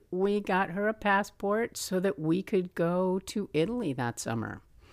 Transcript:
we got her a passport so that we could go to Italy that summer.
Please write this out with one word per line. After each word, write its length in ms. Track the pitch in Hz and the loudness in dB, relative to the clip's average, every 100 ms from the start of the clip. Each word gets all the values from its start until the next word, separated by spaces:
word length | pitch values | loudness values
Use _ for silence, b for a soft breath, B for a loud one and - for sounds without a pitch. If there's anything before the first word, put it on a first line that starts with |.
| - | -6
we 300 | 180 196 208 | 0 0 0
got 300 | 202 185 175 | 0 0 0
her 180 | 180 208 | 0 -2
a 40 | |
passport 840 | 220 208 196 208 - 196 214 233 - | 0 2 2 0 -4 0 0 -2 -6
so 240 | - 185 | -2 0
that 180 | 190 190 | 0 0
we 220 | 156 180 | 0 0
could 340 | - 196 180 - | 2 0 0 0
go 440 | 170 180 185 185 - | 0 2 2 0 -2
to 220 | 214 - | -4 -2
Italy 400 | 147 170 247 185 | 0 0 0 -2
that 260 | 135 120 - | 0 -2 -2
summer. 420 | - 117 104 - - - b | -4 -4 -4 -8 -14 -20 b